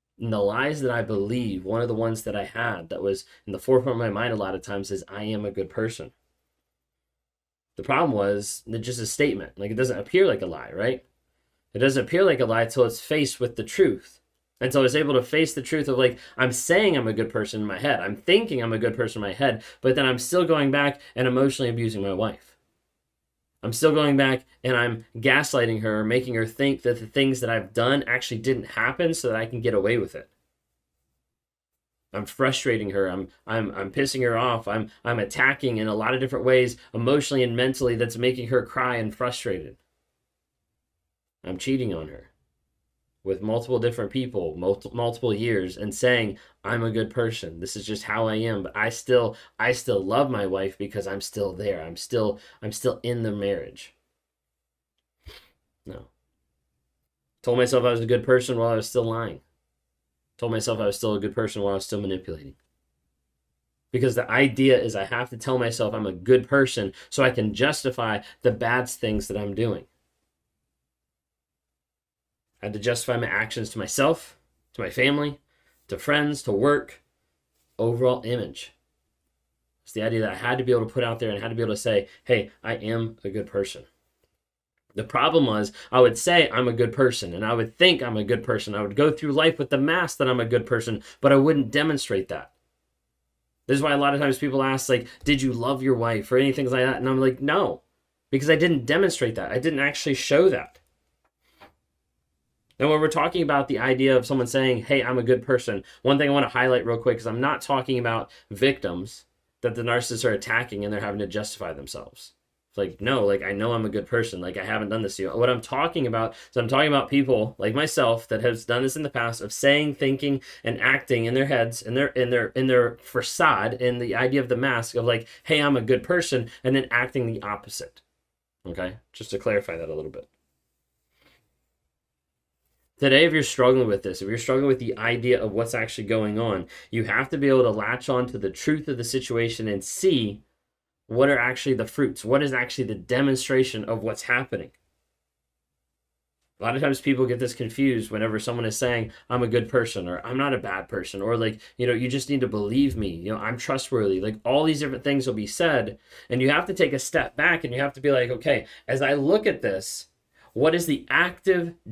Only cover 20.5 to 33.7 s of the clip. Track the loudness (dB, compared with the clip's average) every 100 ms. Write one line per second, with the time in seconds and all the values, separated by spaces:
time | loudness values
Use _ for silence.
20.5 | 2 2 2 2 -2 -8 -2 2 4 2
21.5 | 2 -2 -2 -2 -2 -4 -2 -4 -6 _
22.5 | _ _ _ _ _ _ _ _ _ _
23.5 | _ -8 2 4 4 4 4 4 2 -4
24.5 | _ 0 0 0 -2 -10 -2 2 4 2
25.5 | 0 0 0 -2 0 0 0 0 -2 -4
26.5 | 0 0 0 -2 -2 -2 0 2 0 -2
27.5 | -2 -2 0 2 2 0 -4 -4 -4 -2
28.5 | -2 -4 -2 -2 0 -2 0 -2 -2 -4
29.5 | -4 0 2 2 0 -2 -8 -18 _ _
30.5 | _ _ _ _ _ _ _ _ _ _
31.5 | _ _ _ _ _ _ -10 -8 -2 0
32.5 | 0 0 -2 -2 -2 -2 -2 -8 _ -6
33.5 | -4 -4